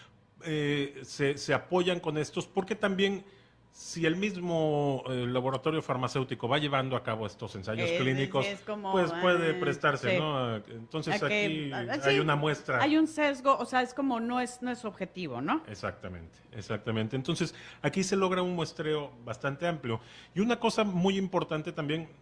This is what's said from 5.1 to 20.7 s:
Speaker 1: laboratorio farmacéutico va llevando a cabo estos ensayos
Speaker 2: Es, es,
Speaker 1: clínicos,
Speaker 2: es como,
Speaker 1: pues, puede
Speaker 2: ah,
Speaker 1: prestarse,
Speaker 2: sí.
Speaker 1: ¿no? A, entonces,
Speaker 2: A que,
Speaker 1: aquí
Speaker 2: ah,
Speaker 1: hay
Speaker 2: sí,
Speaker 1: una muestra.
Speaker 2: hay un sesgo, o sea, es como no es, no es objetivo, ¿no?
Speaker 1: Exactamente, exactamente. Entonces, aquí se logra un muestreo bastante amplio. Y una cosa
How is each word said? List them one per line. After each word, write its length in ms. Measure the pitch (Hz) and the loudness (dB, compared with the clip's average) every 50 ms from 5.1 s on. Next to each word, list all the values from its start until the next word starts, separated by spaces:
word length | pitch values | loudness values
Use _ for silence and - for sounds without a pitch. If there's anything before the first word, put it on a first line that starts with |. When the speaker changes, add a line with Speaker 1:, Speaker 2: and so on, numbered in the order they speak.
| 131 123 123 120 | -2 -2 0 0
Speaker 1:
laboratorio 520 | 123 127 123 131 131 127 - 160 156 160 | 0 2 0 0 -2 0 0 0 0 0
farmacéutico 680 | 147 - 139 123 131 120 - 143 131 - - - - 117 | 0 0 -2 0 0 0 0 0 -2 -2 -4 -4 0 0
va 100 | 131 147 | 2 2
llevando 380 | 151 143 139 135 131 131 127 | 2 2 2 2 2 2 -2
a 80 | 120 - | -2 -2
cabo 200 | - 113 110 110 | -2 -2 -2 -4
estos 300 | 104 - - 120 104 - | -6 -6 -8 -10 -10 -8
ensayos 340 | 104 92 101 110 113 - 170 | -8 -6 -4 -2 -2 0 0
Speaker 2:
Es, 40 | 165 | 0
es, 80 | - 135 | 2 2
Speaker 1:
clínicos, 420 | 131 135 135 139 131 - 220 202 | 2 2 0 0 0 0 0 0
Speaker 2:
es 160 | 202 202 196 - | 0 -2 -6 -6
como, 280 | - 214 214 202 190 | -8 -8 -6 -2 0
Speaker 1:
pues, 220 | 190 185 180 160 170 170 180 | 2 4 4 2 2 2 4
puede 300 | 180 175 175 165 160 156 | 4 4 4 4 2 0
Speaker 2:
ah, 40 | 180 | 2
Speaker 1:
prestarse, 500 | 170 147 139 - - 151 139 131 - - | 0 -2 -2 2 2 2 2 2 0 2
Speaker 2:
sí. 80 | 185 - | 2 2
Speaker 1:
¿no? 180 | 156 156 147 | 2 2 0
A, 200 | 135 127 120 113 | 0 0 0 -2
entonces, 680 | 107 104 - 113 113 113 - - 160 151 156 185 208 151 | -4 -6 -8 -14 -14 -14 -8 -6 -4 -2 -2 0 0 2
Speaker 2:
A 60 | 139 | 2
que, 420 | 208 208 208 - 156 156 151 139 135 | 2 2 2 0 0 -2 -4 -4 -4
Speaker 1:
aquí 0 | |
Speaker 2:
ah, 260 | - 120 120 - - 135 | -4 -4 -4 -4 0 2
Speaker 1:
hay 120 | 139 139 | 4 4
Speaker 2:
sí, 40 | 143 | 4
Speaker 1:
una 140 | 151 156 147 | 4 4 2
muestra. 480 | 147 147 156 147 143 - - 135 123 262 | 2 2 0 0 0 -2 0 2 2 4
Speaker 2:
hay 140 | 294 294 311 | 4 6 4
un 80 | 320 | 4
sesgo, 500 | 311 311 302 302 285 277 254 254 277 269 | 2 2 0 0 0 0 0 2 2 2
o 80 | - 240 | 2 2
sea, 160 | 247 277 254 254 | 0 0 0 0
es 120 | 247 - | 0 -2
como 240 | - 277 269 247 226 | -2 0 0 0 0
no 220 | 226 233 247 254 | -2 -2 0 -2
es, 200 | 247 240 - - | -2 -2 -6 -8
no 120 | - 247 247 | -6 -6 -6
es 120 | - - | -4 -6
objetivo, 560 | 220 - - 190 180 - 185 185 151 123 120 | -8 -6 -6 -8 -8 -6 -8 -6 -6 -4 -4
¿no? 220 | 131 165 254 320 311 - | 0 0 0 0 -2 -6
Speaker 1:
Exactamente, 680 | 107 - - 101 92 - - 92 90 87 82 80 - - - - | -10 -6 -4 -6 -6 -6 -10 -10 -10 -10 -12 -14 -18 -20 -20 -14
exactamente. 640 | - 110 101 - 113 101 - 120 110 113 110 110 135 | -12 -12 -6 -4 -4 -4 -2 -2 0 0 0 0 -2
Entonces, 400 | 131 131 - 170 - 175 151 - - - - - - | -2 -2 -2 0 0 -2 -4 -4 -10 -18 -18 -18 -2
aquí 220 | - 143 - 190 185 | -2 0 2 2 0
se 140 | 185 208 | 2 2
logra 260 | 196 190 185 185 185 180 | 2 4 2 2 2 0
un 140 | 180 180 | 0 0
muestreo 560 | 175 160 - - - 160 156 156 151 143 135 123 120 120 | -2 -2 -4 -4 -6 -2 -2 -2 -2 -4 -6 -12 -14 -10
bastante 440 | 120 110 - - 139 139 135 170 175 | -10 -10 -4 -4 -4 -2 0 0 -2
amplio. 320 | 170 151 - 120 113 110 - - - - - - - | -2 -2 -2 -4 -4 -4 -4 -12 -20 -20 -20 -8 -2
Y 60 | 165 | 0
una 180 | 208 240 240 233 | 2 2 2 2
cosa 240 | 240 226 | 2 0